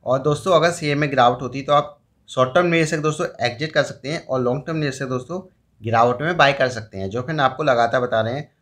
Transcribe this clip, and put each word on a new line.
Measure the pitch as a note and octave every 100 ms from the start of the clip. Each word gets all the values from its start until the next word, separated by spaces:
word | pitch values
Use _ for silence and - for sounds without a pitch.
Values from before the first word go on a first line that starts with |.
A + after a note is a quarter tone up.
| A2+
और | C3+
दोस्तों | C#3 D3 F#3+
अगर | E3 E3
शेयर | E3+ D3 C#3+
में | D3+
गिरावट | C3+ A#2+ B2
होती | B2+ C3
है |
तो | C#3
आप | D3 D3+ - _ _ _
शॉर्ट | - B2+
टर्म | C3 F3+
निवेशक | E3 D#3 E3
दोस्तों | D3+ D3+ F3+ -
एग्जिट | B2 B2 D3+
कर | D3+
सकते | C#3 - C3
हैं | D#3+ -
और | C3
लॉन्ग | B2 C3+ C#3+
टर्म | D#3+
निवेशक | D3 B2+ C3
दोस्तों | B2+ B2 F3+ F#3 _ _ _
गिरावट | A2 A2+ A#2+ B2
में | D3+ E3+
बाय | C#3+
कर | C#3+ C3
सकते | A2+ A2 F#2+
हैं | G2
जो | A2
फ्रेंड | B2+ D#3
आपको | C3+ C3+
लगातार | D3+ A#2+ A#2 C3
बता | B2 A2+
रहे | A2
हैं। | C3+ D3+ _